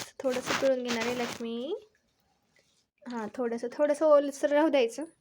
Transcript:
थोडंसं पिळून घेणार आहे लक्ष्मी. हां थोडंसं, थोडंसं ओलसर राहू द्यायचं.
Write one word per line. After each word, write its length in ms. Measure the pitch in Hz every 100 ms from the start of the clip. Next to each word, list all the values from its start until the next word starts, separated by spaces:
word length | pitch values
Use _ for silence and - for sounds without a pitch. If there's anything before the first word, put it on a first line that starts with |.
| - -
थोडंसं 420 | 262 254 - -
पिळून 220 | 269 254
घेणार 240 | 247 233 226
आहे 120 | 247
लक्ष्मी. 560 | 240 - 233 233 269 440 - _ _ _ _ _ _ _ _ _ _ _ 254
हां 160 | 240 208
थोडंसं, 340 | - 240 233 240
थोडंसं 340 | - 294 294 311
ओलसर 440 | 294 285 269 294
राहू 180 | 294 311
द्यायचं. 360 | 277 233 233 330 _